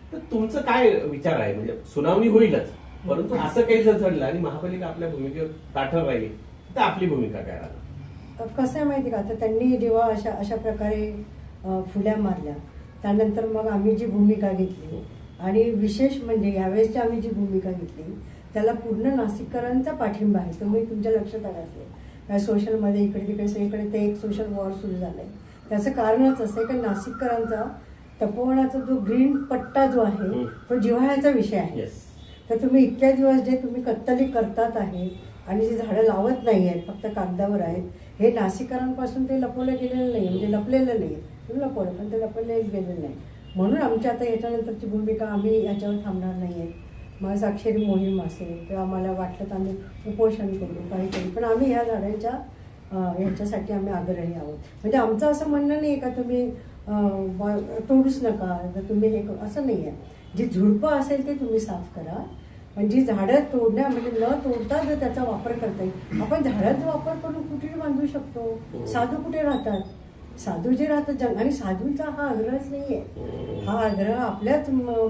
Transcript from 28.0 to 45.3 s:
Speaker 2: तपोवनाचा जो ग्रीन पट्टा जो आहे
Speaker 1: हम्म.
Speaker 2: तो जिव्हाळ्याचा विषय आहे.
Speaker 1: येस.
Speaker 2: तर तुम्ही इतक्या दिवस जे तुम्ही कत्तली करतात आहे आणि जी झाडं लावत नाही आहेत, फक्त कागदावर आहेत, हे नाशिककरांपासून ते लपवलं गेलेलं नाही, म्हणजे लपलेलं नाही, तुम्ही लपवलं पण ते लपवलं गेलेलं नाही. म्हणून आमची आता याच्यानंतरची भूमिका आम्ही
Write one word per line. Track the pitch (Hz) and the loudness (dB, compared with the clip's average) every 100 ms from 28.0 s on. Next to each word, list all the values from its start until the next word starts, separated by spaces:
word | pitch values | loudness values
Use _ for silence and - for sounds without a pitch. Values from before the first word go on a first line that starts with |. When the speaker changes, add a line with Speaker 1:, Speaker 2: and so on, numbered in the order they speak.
| - - | -20 -2
Speaker 2:
तपोवनाचा | 202 208 254 262 262 269 | -2 0 2 4 4 0
जो | 254 | 0
ग्रीन | 247 196 247 269 277 | 0 2 4 6 4
पट्टा | - 247 - 277 269 | 0 -4 0 4 4
जो | 247 | 4
आहे | 214 202 190 | 2 2 -2
Speaker 1:
हम्म. | 123 117 | -2 -4
Speaker 2:
तो | - - 247 | -8 -2 2
जिव्हाळ्याचा | 214 240 269 277 285 | 4 4 4 6 6
विषय | 247 202 208 | 4 2 0
आहे. | 165 151 | -2 -4
Speaker 1:
येस. | - - - - - - - | -8 -10 -18 -20 -20 -20 -4
Speaker 2:
तर | 226 | 0
तुम्ही | 254 262 | 4 6
इतक्या | 240 - 269 | 6 6 4
दिवस | 269 269 | 6 6
जे | 262 254 254 | 6 4 0
तुम्ही | 240 247 | 0 -4
कत्तली | 247 214 - 247 | -2 -2 0 2
करतात | 262 233 202 226 226 | 2 2 0 0 0
आहे | 226 185 185 180 180 - - - | 0 -4 -4 -6 -8 -16 -16 -4
आणि | 202 226 | 0 0
जी | 220 | 0
झाडं | 220 208 | 0 4
लावत | 220 196 220 254 | 4 4 2 2
नाही | 233 202 180 | 4 6 4
आहेत, | 170 - | 2 -6
फक्त | - 214 208 | -8 -6 -4
कागदावर | 180 180 202 202 | -4 -2 0 0
आहेत, | 170 175 175 - - - | -2 -4 -6 -12 -18 2
हे | 226 | 4
नाशिककरांपासून | - 190 - 262 254 262 254 254 269 | 4 -2 -2 -6 -4 -4 -2 -4 -2
ते | 262 262 | 0 0
लपवलं | 247 247 262 | -2 -2 -2
गेलेलं | 262 254 254 254 | 0 -2 0 0
नाही, | 226 185 | 0 0
म्हणजे | 185 208 | 0 0
लपलेलं | 208 208 262 262 220 | 0 2 2 4 0
नाही, | 165 | -2
तुम्ही | 151 - - - 254 269 | -6 -12 -16 -8 -4 -4
लपवलं | 220 185 | -2 -4
पण | 180 208 | -4 -4
ते | 226 | -2
लपवलं | 220 226 233 | -4 -4 -2
गेलेलं | 226 208 196 180 175 | -2 -2 -4 -4 -6
नाही. | 147 135 - - - 185 | -8 -10 -16 -18 -8 0
म्हणून | 196 294 | 2 4
आमची | 262 226 262 | 2 2 0
आता | 233 | 0
याच्यानंतरची | 240 220 233 233 226 214 202 | 0 0 0 -2 -4 -6 -4
भूमिका | 214 214 214 | -2 0 -2
आम्ही | 214 | -2